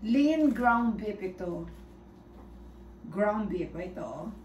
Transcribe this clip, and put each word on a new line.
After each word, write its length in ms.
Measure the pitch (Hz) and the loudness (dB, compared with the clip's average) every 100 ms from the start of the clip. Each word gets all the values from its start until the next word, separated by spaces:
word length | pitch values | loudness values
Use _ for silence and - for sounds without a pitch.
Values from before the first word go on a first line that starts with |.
lean 560 | 220 247 294 320 302 233 | 4 4 6 6 4 4
ground 400 | 240 233 233 185 | 4 4 2 0
beef 240 | 214 - | -4 -4
ito. 480 | 185 185 180 165 170 - - - - - - - - - - - - - - | -6 -6 -6 -6 -8 -14 -20 -20 -20 -20 -20 -20 -20 -18 -18 -18 -20 -18 -10
Ground 400 | 170 208 220 202 | 0 2 2 -2
beef, 160 | 180 165 170 | -4 -4 -6
ito. 560 | 180 - 113 - 226 196 | -10 -10 -10 -10 -12 -12